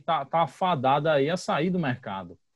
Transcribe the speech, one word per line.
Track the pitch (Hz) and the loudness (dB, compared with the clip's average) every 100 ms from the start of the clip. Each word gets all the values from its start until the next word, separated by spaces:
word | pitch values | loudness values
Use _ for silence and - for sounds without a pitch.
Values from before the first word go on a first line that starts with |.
| - | -2
tá, | 156 | -4
tá | 135 165 160 | -2 0 0
fadada | - 185 156 131 147 156 | 0 -2 2 2 2 4
aí | 147 139 | 2 2
a | 180 | 0
sair | - 165 180 | -2 0 0
do | 180 | 0
mercado. | 143 117 113 95 87 87 _ | -2 -4 -8 -10 -12 -18 _